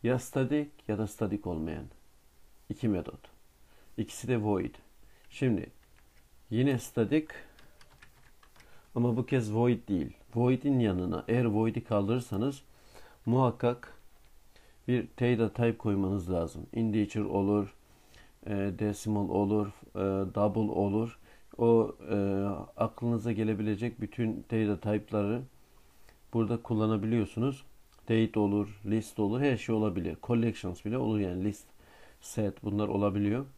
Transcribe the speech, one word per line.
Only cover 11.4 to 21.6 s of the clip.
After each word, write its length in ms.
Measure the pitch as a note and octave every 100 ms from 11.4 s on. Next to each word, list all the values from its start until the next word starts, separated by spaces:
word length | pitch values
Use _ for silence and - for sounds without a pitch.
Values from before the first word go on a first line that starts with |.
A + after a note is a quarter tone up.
| A#2+
void'i 380 | G#2 A2+ A2+
kaldırırsanız 760 | - G#2+ G2 B2 B2 G2 B2+ C3+ - - - - - - -
muhakkak 720 | B2 B2+ A#2 A#2+ A#2+ - - - - - - - - - - -
bir 200 | B2 - -
data 340 | B2 A#2+ A2
type 240 | - A#2 A2+
koymanız 540 | A2 G2+ F#2+ G2 F2
lazım. 360 | F2+ E2 - -
Integer 480 | A2+ A2+ G#2+ G#2 G#2+
olur, 540 | G2+ G2 G2 G#2 G2+ - _ - - - - - -
e, 60 | G2+ G2 F2+
decimal 500 | G#2+ G#2 G#2+ G#2 G2+
olur, 380 | G2 G2+ G#2+ G#2 - - F#2+
e, 40 | G2 F#2+ G2 -
double 360 | G#2 G#2 G#2+
olur. 480 | - G2+ G#2 A#2 - - - -
O, 380 | -